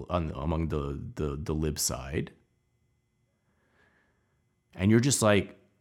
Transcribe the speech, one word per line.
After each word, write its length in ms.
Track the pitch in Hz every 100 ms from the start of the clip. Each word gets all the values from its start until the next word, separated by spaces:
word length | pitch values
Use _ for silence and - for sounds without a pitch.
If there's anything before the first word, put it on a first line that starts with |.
| -
on, 240 | 87 80
among 340 | 67 76 80 80
the, 300 | 76 71 71 - -
the, 200 | 76 71
the 160 | 78
lib 260 | 78 78 73
side, 520 | - 62 65 78 - - _ _ _ _ _ _ _ _ _ _ _ _ _ _ _ _ _ _ _ _ _ _ _
and 160 | - 98
you're 100 | 113
just, 220 | 139 123
like, 360 | 107 104 - - _ -